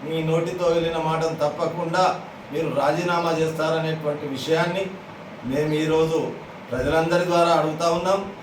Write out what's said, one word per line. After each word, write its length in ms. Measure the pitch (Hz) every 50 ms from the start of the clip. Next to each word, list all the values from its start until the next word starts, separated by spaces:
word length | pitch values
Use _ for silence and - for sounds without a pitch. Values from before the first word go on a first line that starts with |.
| 135
మీ 180 | 151 160 160
నోటితో 420 | 160 156 160 170 170 175 - - 175
వెళ్ళిన 340 | 170 165 170 165 165 160 160
మాటను 380 | 151 156 160 160 160 160 147 135 147
తప్పకుండా 600 | 147 - - 165 160 - - 165 165 170 180 185 - - - - - - - - -
మీరు 160 | 139 156 160 151 127 117
రాజీనామా 520 | 127 147 151 170 175 175 175 170 170 165
చేస్తారనేటువంటి 920 | 160 156 160 156 156 156 156 160 160 160 160 160 156 156 147 147 147 147 147 139
విషయాన్ని 560 | 135 123 - 151 160 160 165 175 180 190 190 185 - - - - - - - - - - 117
మేము 300 | 123 131 147 151 156 151
ఈరోజు 440 | 151 156 156 160 156 160 160 160 156 127 - - - - - - - - -
ప్రజలందరి 540 | 123 127 127 143 156 160 165 170 175 175 180
ద్వారా 260 | 170 175 175 170 170
అడుగుతా 400 | 170 151 156 156 156 160 170 170
ఉన్నాం. 300 | 165 175 175 185 196 196 190 - - -